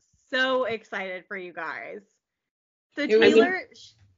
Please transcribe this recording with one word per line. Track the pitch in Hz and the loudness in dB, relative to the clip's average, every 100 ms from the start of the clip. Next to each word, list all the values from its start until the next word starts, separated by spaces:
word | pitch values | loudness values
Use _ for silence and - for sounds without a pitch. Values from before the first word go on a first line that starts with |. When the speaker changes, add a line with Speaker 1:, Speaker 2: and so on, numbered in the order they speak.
| _ _ _ | _ _ _
Speaker 1:
so | 262 262 254 | -2 0 0
excited | 247 226 - 202 190 185 175 | -2 -4 -8 -10 -8 -10 -12
for | 196 | -12
you | 180 | -12
guys. | 165 165 123 131 208 196 _ _ _ _ _ _ _ _ - | -10 -10 -10 -12 -16 -20 _ _ _ _ _ _ _ _ -8
So | |
Speaker 2:
It | 285 220 | 0 4
was | 226 | 6
Speaker 1:
Taylor | 226 359 370 - - | 6 4 0 -8 -18
sh-, | - _ _ | -20 _ _